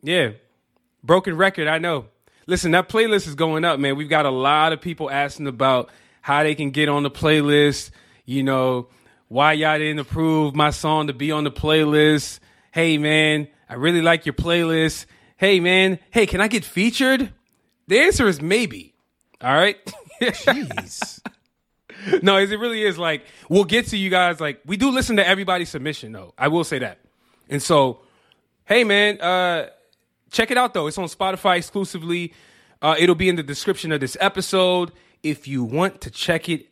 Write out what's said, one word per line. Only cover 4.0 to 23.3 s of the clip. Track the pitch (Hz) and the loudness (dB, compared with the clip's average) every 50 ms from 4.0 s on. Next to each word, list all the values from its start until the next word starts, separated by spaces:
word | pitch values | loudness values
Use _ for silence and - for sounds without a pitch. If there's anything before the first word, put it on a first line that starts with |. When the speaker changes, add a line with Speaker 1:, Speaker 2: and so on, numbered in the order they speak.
| 151 147 | -4 -2
Speaker 1:
got | 160 151 151 | 0 0 2
a | 139 | 0
lot | 131 131 131 139 147 151 156 165 160 | 0 0 0 2 2 4 2 2 0
of | 156 | -4
people | - 180 165 - 156 135 | -6 -10 -8 -8 -8 -6
asking | 139 139 143 143 - - 151 139 | -4 -4 -4 -4 -6 -8 -8 -8
about | 131 113 135 135 131 127 - - _ _ _ _ _ _ | -4 0 2 2 2 2 0 -4 _ _ _ _ _ _
how | _ - 139 147 151 | _ -2 0 2 2
they | 151 151 | 0 0
can | 139 151 139 | -2 -4 -4
get | 131 147 151 147 | -2 -2 0 0
on | 143 147 143 | 0 0 -2
the | 139 | -4
playlist, | 143 - 160 156 156 151 147 143 147 147 147 147 135 - - - - _ _ _ _ _ _ | -6 -2 2 2 4 4 4 4 4 4 4 4 2 -2 -8 -14 -20 _ _ _ _ _ _
you | - 123 139 135 | -6 -4 -2 0
know, | 135 135 131 127 131 127 123 123 _ _ _ _ _ _ _ _ _ | 0 0 2 0 0 0 -2 -6 _ _ _ _ _ _ _ _ _
why | 113 131 143 151 156 | -2 2 2 2 2
y'all | 151 156 156 156 151 | 2 0 0 0 0
didn't | 151 151 151 151 | -2 -4 -4 -6
approve | 139 - - 160 160 160 160 156 151 147 135 | -8 -8 -4 -2 0 0 2 0 0 -2 0
my | 151 151 151 | 0 0 0
song | 139 - - 156 156 156 151 147 | 0 -2 -2 -2 0 0 -2 -4
to | 139 | -6
be | 117 143 151 | -6 -6 -4
on | 156 151 151 | -4 -2 -4
the | 143 | -6
playlist. | - - - 151 156 156 156 151 147 151 151 151 156 147 - - - - _ _ _ _ _ _ | -6 -4 0 2 4 4 4 4 4 4 6 6 4 2 0 -6 -14 -16 _ _ _ _ _ _
Hey, | _ 165 165 165 160 147 | _ -2 0 0 0 0
man, | 147 151 156 156 156 156 151 151 147 143 _ _ _ _ | 0 2 2 2 2 2 2 0 -4 -6 _ _ _ _
I | 120 | -10
really | 123 135 165 175 175 | -2 -2 0 0 2
like | 165 170 165 165 - | 4 2 2 2 0
your | 151 139 | -6 -4
playlist. | - - 170 170 175 170 165 160 160 160 160 - - - _ _ _ _ _ _ _ | -4 -2 0 0 0 2 0 2 2 0 0 -2 -6 -14 _ _ _ _ _ _ _
Hey, | - 196 202 180 | 2 4 4 4
man, | 170 180 185 185 190 190 185 - _ _ | 4 4 4 4 4 2 0 -2 _ _
hey, | - 233 214 | 0 2 2
can | - - 180 | 2 2 0
I | 202 220 | 0 0
get | 220 220 156 | 0 -4 -6
featured? | - - 202 196 240 226 - 269 262 262 254 269 208 - _ _ _ _ _ _ _ _ _ _ - | -4 -4 0 0 0 0 0 2 2 2 0 0 -6 -8 _ _ _ _ _ _ _ _ _ _ 0
The | 180 240 | 2 4
answer | 302 370 370 - 254 208 | 4 4 4 4 2 2
is | 175 143 | 0 0
maybe. | 151 160 190 226 247 175 117 92 85 _ _ _ _ _ _ _ _ _ _ _ | -2 -2 0 0 0 -2 -6 -12 -18 _ _ _ _ _ _ _ _ _ _ _
All | - 123 135 | -4 0 2
right? | 151 175 208 202 - _ - - - - | 4 4 2 0 -4 _ -18 -18 -18 -20
<laughs> | - - - | -20 -8 -4
Speaker 2:
Jeez. | 247 240 - - - - 240 277 285 135 - - - - - - - - - - _ - _ _ _ _ _ _ _ _ _ _ _ _ - - 196 196 - 175 | -2 -2 -2 0 0 0 0 0 -2 -8 -8 -10 -12 -12 -10 -10 -10 -10 -10 -16 _ -18 _ _ _ _ _ _ _ _ _ _ _ _ -20 -14 -4 -2 -2 2
Speaker 1:
No, | 170 190 196 196 | 4 4 4 4
it | 196 196 | 2 2
really | 208 208 226 240 226 220 214 | -2 -4 -4 -6 -4 -2 -2
is. | 208 175 151 | -2 -2 -2
Like, | 175 165 156 143 - - | -4 -4 -4 -4 -8 -16